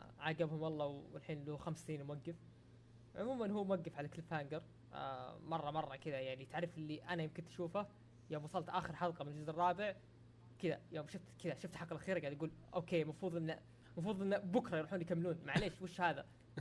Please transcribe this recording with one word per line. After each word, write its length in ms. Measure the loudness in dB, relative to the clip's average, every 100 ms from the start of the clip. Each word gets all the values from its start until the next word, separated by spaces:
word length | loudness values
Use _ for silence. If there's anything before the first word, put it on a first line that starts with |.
| -14 -4
عاقبهم 460 | 0 2 2 2
الله 220 | 0 2 0
والحين 580 | 0 -8 -10 -6 -4
له 120 | -2 -4
خمس 300 | -2 -4 -4
سنين 160 | -4
موقف. 320 | -4 -6 -6 -8 -12 -18 -20 -20 -20 -20 -12
عمومًا 380 | -4 -2 0 2
هو 120 | 2
موقف 320 | 4 4 2 -4
على 120 | -6
كليف 240 | -6 -2
هانجر. 300 | -2 0 -4 -6 -14 -12
آه، 460 | -4 -4 -4 -6 -8
مرة، 320 | -2 0 2
مرة 260 | 0 0 -2
كذا 240 | -2 0
يعني 240 | 0 -4
تعرف 320 | -4 -2 -2 -2
اللي 260 | -4 -4
أنا 200 | 0 0
يمكن 220 | 0 -2
تشوفه 420 | -8 -4 0 0 -2 -6 -20 -20 -6
يوم 140 | -4
وصلت 240 | 0 -2 2
آخر 280 | 0 0 2
حلقة 280 | 2 2
من 80 | -4
الجزء 180 | -4 -2
الرابع. 440 | 4 6 6 2 -2 -10 -18 -20 -18 -18 0
كذا 220 | 2 2 -2
يوم 160 | -6 -4
شفت، 140 | -8 -10 -6
كذا 120 | -4
شفت 180 | -2 -4
الحلقة 200 | -6 -4
الأخيرة 280 | -4 2 2
قاعد 120 | 2 0
أقول: 140 | -2 -2 -2
"أوكي، 300 | -2 4 4
مفروض 320 | 4 2 0 2
إنه، 220 | 2 0 -6 -20 -8 -2
مفروض 260 | 2 2
إنه 160 | 4 4
بكرة 400 | 6 4 4 2
يروحون 220 | 2 0
يكملون." 380 | 2 2 4 0
معليش، 280 | 2 4 4 0
وش 180 | -6 2
هذا؟ 260 | 4 4 -4 -16 -10 -8